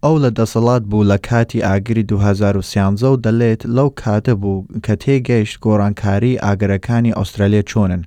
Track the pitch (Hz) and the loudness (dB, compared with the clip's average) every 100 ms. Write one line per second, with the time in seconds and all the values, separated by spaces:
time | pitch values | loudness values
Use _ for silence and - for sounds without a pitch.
0 | 147 156 135 110 110 - 117 123 104 107 | 2 2 2 0 -2 2 2 2 0 0
1 | 101 101 - 117 117 113 101 98 104 113 | 2 2 0 0 0 -2 0 -2 0 -2
2 | 104 104 101 98 101 101 92 104 98 101 | 0 0 0 2 0 0 -2 -2 0 0
3 | 131 135 113 113 117 113 113 120 139 139 | 0 2 0 0 2 0 -2 0 0 -2
4 | - 104 107 110 101 98 92 - - 104 | -2 -2 0 -2 -2 -4 -6 -10 -4 -2
5 | - 139 120 120 107 - 110 107 101 101 | 0 0 2 0 0 -2 0 2 0 -2
6 | 104 98 120 123 107 98 101 98 - 120 | -2 0 0 0 -2 0 0 -2 0 0
7 | 117 110 98 - 101 104 101 - 98 90 | 0 0 -4 0 2 2 0 0 0 -2